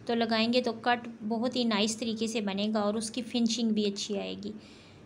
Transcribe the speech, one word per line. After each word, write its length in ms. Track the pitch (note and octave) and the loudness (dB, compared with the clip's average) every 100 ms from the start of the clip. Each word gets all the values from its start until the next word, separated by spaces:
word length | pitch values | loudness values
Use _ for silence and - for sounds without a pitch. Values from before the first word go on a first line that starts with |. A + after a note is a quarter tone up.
| - | -2
तो 60 | |
लगाएंगे 460 | A#3 A3+ A3 A3+ B3 | 0 2 4 4 4
तो 120 | A#3+ | 2
कट 280 | A3 B3 A#3+ A#3+ - | 0 2 0 -2 -8
बहुत 340 | G#3+ A3+ B3+ B3+ | -4 -2 0 2
ही 80 | |
nice 360 | A#3 G3+ G#3+ A3 | 2 2 2 0
तरीके 280 | A3+ A3 A3 | -4 -2 -2
से 120 | A#3 | -2
बनेगा 420 | G3+ G3 G#3+ G#3+ | -2 0 0 2
और 140 | G#3 A3 | 2 0
उसकी 260 | A3 C4 | -4 -6
finishing 500 | - B3 A#3 A#3+ A3+ | -4 0 2 2 2
भी 120 | G#3 | 2
अच्छी 320 | G#3 G3+ - G3+ | 0 -2 -4 -4
आएगी। 380 | F#3+ F#3+ G#3 - - - - - | -6 -8 -10 -12 -16 -20 -20 -20